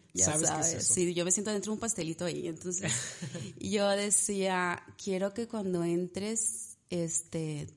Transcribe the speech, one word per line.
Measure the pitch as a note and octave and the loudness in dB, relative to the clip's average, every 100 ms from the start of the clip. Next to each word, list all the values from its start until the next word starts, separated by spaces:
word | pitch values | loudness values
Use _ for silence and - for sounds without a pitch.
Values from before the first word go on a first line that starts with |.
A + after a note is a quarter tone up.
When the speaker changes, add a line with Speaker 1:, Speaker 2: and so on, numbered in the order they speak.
Speaker 1:
<laughs> | - | -6
Ya | F3+ D#3 | 0 2
Speaker 2:
sabes | D#3 D#3+ | 4 2
Speaker 1:
sabes. | D#3 D#3+ | 2 0
Speaker 2:
qué | E3 | 2
es | |
eso. | - | 2
Speaker 1:
Sí, | F#3 F3 | 4 4
yo | E3+ F3 | 4 2
me | |
siento | G3 G#3 | 2 2
dentro | G#3 G3+ | -2 -2
de | G#3 | -2
un | |
pastelito | A3 - D#3+ D#3+ F3 | -2 -2 -2 -2 -2
ahí. | D3 E3 | -2 -4
Entonces, | D#3+ F3+ F3+ F3+ - - - C#3 | -6 -6 -2 -2 -2 -4 -8 -8
Speaker 2:
<laughs> | E3+ F#3 - | -8 -10 -8
Speaker 1:
yo | F#3+ G#3 G3+ | 0 2 4
decía, | G3+ G#3 G3+ - G3+ F#3+ F#3 F3+ - - - | 4 4 2 2 2 2 2 0 -2 -8 -10
"Quiero | G3+ F#3 G3+ | -2 0 0
que | G3+ A3+ | -2 -6
cuando | A3+ F#3+ F3 | -2 0 2
entres, | E3+ F3 F3+ F#3+ G#3 A3 A3+ - - - - | 2 2 0 -4 -2 0 -2 -2 -10 -14 -4
este, | F3 E3 - - E3 D#3 D3 D3+ | -2 0 -2 -2 -4 -2 -4 -6